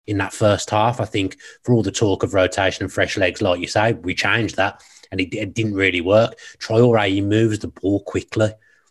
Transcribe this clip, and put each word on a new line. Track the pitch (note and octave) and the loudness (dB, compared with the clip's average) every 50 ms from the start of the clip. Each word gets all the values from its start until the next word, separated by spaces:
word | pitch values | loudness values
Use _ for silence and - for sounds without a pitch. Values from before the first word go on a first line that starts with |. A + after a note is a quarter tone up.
| _ | _
in | G#2+ G#2 G2 | -4 -4 -4
that | F#2+ F2+ | -4 -4
first | - - A2 G#2 G2+ - - - | -2 0 2 2 2 2 -2 -2
half. | G#2+ G#2+ A2 A#2+ C3 - | 0 2 2 0 0 -2
I | G#2+ | -6
think | - - G#2 F#2+ F#2+ - _ - - - _ - | -4 -2 -4 -4 -4 -6 _ -20 -20 -20 _ 0
for | B2 B2 | 2 2
all | A2+ | 2
the | G2 F#2+ | 2 0
talk | - - A2 G2 F#2+ - | 0 0 0 0 2 0
of | F#2+ F2 F#2 | -2 0 2
rotation | F#2+ F#2 F2+ - G2+ F#2+ F#2+ - - G2 | 2 0 2 0 0 0 0 -2 -2 -8
and | F#2 - | -6 -2
fresh | G#2 F#2 - - | -2 -2 -2 0
legs, | G#2 F#2+ F2+ F2 - | -2 -2 -2 0 0
like | G#2+ F#2 F2+ F2+ | 0 0 0 0
you | E2+ | -4
say, | - - G#2+ G#2+ A#2+ G#2+ | -2 0 0 2 0 0
we | E2+ - F#2 F2+ | -2 -6 -6 -4
changed | - - G2 G#2 A#2 G#2+ F#2 - | -2 0 0 0 0 -2 -2 -2
that | - F#2+ G2+ - - - - - - - _ | -2 -2 -2 -2 -8 -20 -20 -20 -20 -18 _
and | - F#2 | -4 -4
it, | F#2 D#2+ - | -4 -4 -4
it | G#2+ G#2 F#2 - | -8 -8 -6 -4
didn't | A2+ A2 G#2+ G2 | -2 -2 -2 0
really | F#2+ F#2+ F#2 F2 F2+ | 0 0 0 0 0
work. | E2 F#2 G#2 A2 A#2 - - - - - - _ | 2 4 4 4 4 2 -2 -14 -20 -20 -16 _
Traore, | - - A2+ A2+ B2 B2 A2+ G#2+ G#2 G2 | -6 0 4 4 6 6 6 4 2 2
he | F#2+ G2+ | 0 0
moves | G2+ G2+ G#2+ A2 A2+ A2 G#2+ G2+ | 0 2 2 2 2 2 0 -4
the | - - | -6 -10
ball | - - F#2 G2+ G2+ G2 - | -10 -4 -2 -2 -2 -2 -2
quickly. | - - B2 - _ - A2 A2 G#2 - _ _ _ _ _ _ _ | -4 -6 -6 -6 _ 0 0 0 0 0 _ _ _ _ _ _ _